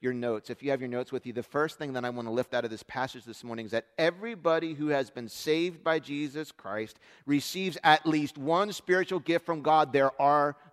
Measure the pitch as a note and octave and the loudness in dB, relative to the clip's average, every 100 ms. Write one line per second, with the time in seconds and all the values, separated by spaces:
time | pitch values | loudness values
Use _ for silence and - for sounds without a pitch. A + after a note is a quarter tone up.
0 | B2+ B2 A#2+ A2 - A#2+ C#3 C3+ B2+ B2 | -4 -2 -2 -4 -6 -8 -4 -2 -2 -4
1 | B2 B2+ B2+ A2+ A#2 C#3+ D3+ - D3 B2+ | -4 -6 -6 -8 -4 -2 -2 -4 -8 -4
2 | B2 A#2+ A#2 A#2 B2 B2 A#2 A2 - C3 | -4 -4 -2 -2 0 -2 -4 -8 -10 -6
3 | B2+ B2+ A#2 A2 A#2+ A2+ A2 A2+ - - | -6 -6 -16 -14 -10 -10 -4 -4 -4 0
4 | D#3+ F3 A3+ G#3+ E3 D#3+ E3 D3 D3+ C#3+ | 0 0 -8 -4 0 0 0 -4 0 0
5 | B2 C3 A#2 - - D#3+ F3 E3 E3 D#3+ | -2 -6 -12 -8 0 0 0 -2 0 0
6 | C3 C#3+ D3 C#3+ D#3 - - G#2+ A2 - | -2 -4 -4 -6 -10 -12 -8 -6 -6 -10
7 | - - - C#3+ - F3+ F#3+ D3 E3 D3+ | -20 -12 0 0 0 -2 -2 2 6 6
8 | D#3+ D#3 D3 - C3+ E3+ G#3 - - F#3 | 6 0 0 -4 0 0 0 -4 0 2
9 | F3+ F#3 D3 E3+ - D#3+ C#3+ D#3 D3 C#3 | 2 -2 0 0 0 -2 4 4 6 4
10 | C3+ - C#3+ D3 C#3+ C#3+ - | 2 4 4 6 4 -2 -12